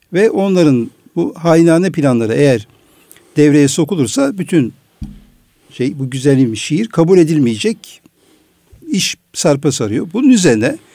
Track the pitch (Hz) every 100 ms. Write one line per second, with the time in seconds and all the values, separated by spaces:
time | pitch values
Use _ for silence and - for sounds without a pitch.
0 | _ 175 220 208 196 185 156 123 110 _
1 | _ 170 175 - 170 165 170 165 190 151
2 | 139 120 110 127 143 117 - _ _ _
3 | _ _ _ 151 147 147 139 - 151 180
4 | 117 - 277 202 170 175 117 - _ -
5 | - - _ _ _ _ _ - 131 143
6 | 131 131 139 135 123 110 - 160 226 -
7 | 170 190 156 156 123 110 208 226 - -
8 | _ _ _ _ _ _ _ - 339 214
9 | - - _ - 170 143 147 127 107 113
10 | 170 214 269 240 175 110 113 320 _